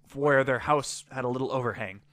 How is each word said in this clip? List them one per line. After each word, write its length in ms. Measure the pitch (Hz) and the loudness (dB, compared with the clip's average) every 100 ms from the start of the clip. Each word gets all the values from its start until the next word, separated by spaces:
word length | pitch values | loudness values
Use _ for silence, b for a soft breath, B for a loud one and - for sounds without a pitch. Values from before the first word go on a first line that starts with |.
| _ | _
where 300 | 139 143 135 | 0 4 4
their 160 | 135 123 | 4 0
house 440 | 147 151 - - - | 2 0 0 -10 -12
had 140 | 127 | -6
a 40 | 123 | -4
little 220 | 127 131 | -2 -2
overhang, 500 | 131 120 101 101 98 _ | -2 -2 -4 -8 -12 _